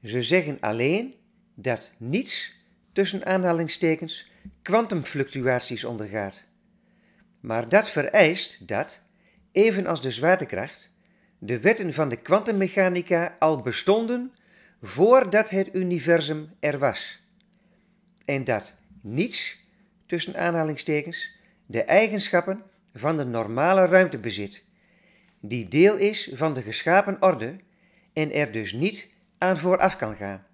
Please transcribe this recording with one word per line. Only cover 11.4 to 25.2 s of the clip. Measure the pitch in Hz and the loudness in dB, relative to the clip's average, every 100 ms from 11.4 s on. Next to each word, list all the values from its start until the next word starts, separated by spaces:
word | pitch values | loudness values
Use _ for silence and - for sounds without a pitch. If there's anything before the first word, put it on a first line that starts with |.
| 104 120 | -8 0
wetten | 139 220 185 | 2 2 -2
van | 147 151 | -2 -2
de | 120 | -2
kwantummechanica | - 190 214 202 190 202 185 180 175 175 170 - | 2 2 2 0 0 2 2 2 0 0 0 2
al | 156 151 | 2 2
bestonden | 123 117 - 208 226 247 254 _ _ _ _ _ | -2 -2 2 2 2 -4 -6 _ _ _ _ _
voordat | 101 131 202 262 214 202 214 | -12 2 6 6 6 2 2
het | 190 190 | -2 -2
universum | 185 180 175 135 170 147 151 151 - | -2 -2 -2 2 2 2 -6 -8 -6
er | 147 143 | -4 0
was. | 139 - - - _ _ _ _ _ _ _ _ _ _ | 0 -2 -10 -14 _ _ _ _ _ _ _ _ _ _
En | - 139 | -6 -4
dat | 127 110 - _ _ - | 0 -2 -4 _ _ -18
niets, | 101 117 226 - - - _ _ _ _ _ | -8 -4 -2 -2 -6 -10 _ _ _ _ _
tussen | 175 165 170 | -6 -6 -4
aanhalingstekens, | 170 170 156 151 - 151 151 170 - - _ _ _ | -2 0 -2 -4 -2 -2 -4 -10 -12 -14 _ _ _
de | 113 | -4
eigenschappen | - 170 220 202 196 175 175 190 - _ _ | 4 4 4 0 0 0 0 -8 -10 _ _
van | - 135 160 | -6 -2 -2
de | |
normale | 127 117 104 117 160 190 180 | -2 -2 -2 0 2 4 6
ruimte | 185 185 131 | 6 4 0
bezit, | 110 98 101 - _ _ _ _ _ _ | -8 -6 -8 -12 _ _ _ _ _ _